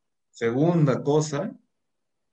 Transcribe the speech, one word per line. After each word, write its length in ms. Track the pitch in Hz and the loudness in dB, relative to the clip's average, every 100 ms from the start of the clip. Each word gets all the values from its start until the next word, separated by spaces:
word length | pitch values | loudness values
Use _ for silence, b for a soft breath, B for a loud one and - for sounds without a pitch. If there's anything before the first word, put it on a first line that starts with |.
| _ _ _ | _ _ _
Segunda 720 | - 117 123 165 170 139 113 | -6 -4 0 2 2 2 0
cosa, 480 | 143 151 151 - 208 - _ _ _ _ _ _ _ | 0 0 0 -6 -8 -12 _ _ _ _ _ _ _